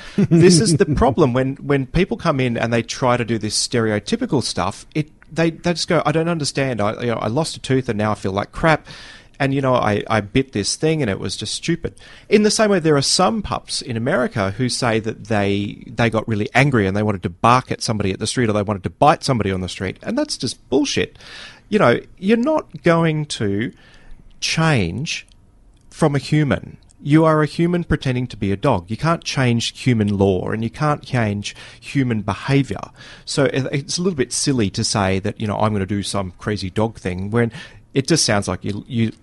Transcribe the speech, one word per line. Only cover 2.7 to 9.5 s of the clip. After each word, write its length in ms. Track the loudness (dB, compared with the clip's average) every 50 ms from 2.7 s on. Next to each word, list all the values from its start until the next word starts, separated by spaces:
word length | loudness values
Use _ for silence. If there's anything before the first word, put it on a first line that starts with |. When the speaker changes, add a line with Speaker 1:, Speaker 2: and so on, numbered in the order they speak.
| 0
Speaker 1:
they 100 | 0 -2
try 340 | -2 -4 -2 2 2 2
to 80 | 2 0
do 140 | 0 -2 -2
this 180 | -2 -2 -4 -4 -4
stereotypical 760 | -2 0 0 2 2 0 0 -2 -2 -4 -4 -2 0 0 -2
stuff. 460 | -2 -2 -4 -4 -4 -4 -4 -8 -12 -8 -6
It, 160 | -6 -6 -6 -10 -20 -20 -8 -4
they, 160 | -2 0 0
they 220 | -2 -2 -2 -2 -2
just 160 | -2 -2 0
go, 120 | 0 0 2
"I 60 | 2 0
don't 160 | 0 0 0
understand. 520 | -2 -2 -4 -4 -2 -2 -2 -2 0 0
I, 200 | -2 -2 -2 -2
you 60 | -4 -4
know, 80 | -2
I 100 | -2 -2
lost 300 | -2 -2 -2 -2 -4 -6
a 40 | -8
tooth 280 | -4 0 0 0 0 0
and 100 | -2 0
now 140 | 0 0 0
I 20 |
feel 160 | -2 -2 -2
like 220 | -2 -2 -4 -4 -4
crap. 340 | 0 2 2 2 2 0 -6 -20 -20 -20 -20 -20 -20 -20 -20 -8 -4
And, 120 | -2 -2